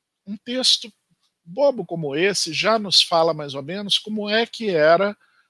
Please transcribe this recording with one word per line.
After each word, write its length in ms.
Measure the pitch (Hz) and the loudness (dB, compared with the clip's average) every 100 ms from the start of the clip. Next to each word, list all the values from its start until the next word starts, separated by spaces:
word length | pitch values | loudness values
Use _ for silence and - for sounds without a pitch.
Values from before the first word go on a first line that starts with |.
| _ _ 196 | _ _ -16
um 100 | 208 | -14
texto 540 | - 254 - - 226 _ _ _ _ _ | -8 -2 0 -2 -4 _ _ _ _ _
bobo 420 | 170 196 285 247 170 | -12 0 0 0 -6
como 300 | 175 147 143 | -6 -4 0
esse 360 | 196 180 - | 0 0 -4
já 280 | 143 180 220 | -2 0 0
nos 220 | 202 - | 2 0
fala 300 | - 165 165 | 2 2 2
mais 220 | 151 143 | 0 -6
ou 80 | 139 | -10
menos 380 | 139 196 202 - | -8 -8 -4 -4
como 300 | - 214 208 | -4 -6 -2
é 160 | 214 226 | 0 -2
que 240 | - 214 | -4 -2
era 460 | 165 151 170 202 - _ _ | 4 6 6 2 -4 _ _